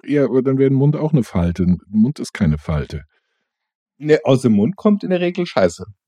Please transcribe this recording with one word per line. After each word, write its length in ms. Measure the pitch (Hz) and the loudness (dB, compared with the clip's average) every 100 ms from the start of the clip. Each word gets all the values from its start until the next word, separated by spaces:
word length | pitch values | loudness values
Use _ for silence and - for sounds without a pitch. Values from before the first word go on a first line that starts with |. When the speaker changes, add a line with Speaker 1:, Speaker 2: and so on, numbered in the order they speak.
| - | -2
Speaker 1:
Ja, 160 | 143 127 | -2 0
aber 160 | 127 | 0
dann 160 | 131 135 | 0 2
wäre 120 | 135 | 2
ein 40 | 135 | 2
Mund 200 | 143 147 | 0 0
auch 160 | 151 | 0
eine 100 | 147 | 0
Falte. 400 | 110 - 87 85 | 0 -2 -2 0
Ein 140 | 87 87 - | 0 -2 -2
Mund 300 | 107 120 - | 0 0 0
ist 140 | - | -10
keine 240 | - 87 76 | -2 -2 -2
Falte. 460 | - 76 69 76 69 _ _ _ _ _ _ _ _ _ | -2 -6 -6 -10 -16 _ _ _ _ _ _ _ _ _
Speaker 2:
Ne, 220 | 151 156 | 0 2
aus 180 | - 131 | 2 2
dem 120 | 127 | 2
Mund 220 | 104 110 - | 2 0 0
kommt 280 | 214 202 | 0 0
in 60 | 170 | 0
der 100 | 180 | -2
Regel 260 | 175 180 175 | -2 -4 -4
Scheiße. 400 | - 92 - - - | 0 0 0 -14 -20